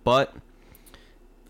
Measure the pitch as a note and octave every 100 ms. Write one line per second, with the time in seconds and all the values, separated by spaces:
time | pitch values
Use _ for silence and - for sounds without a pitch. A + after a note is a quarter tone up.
0 | A#2+ C3 - - - - - - - -
1 | - - - -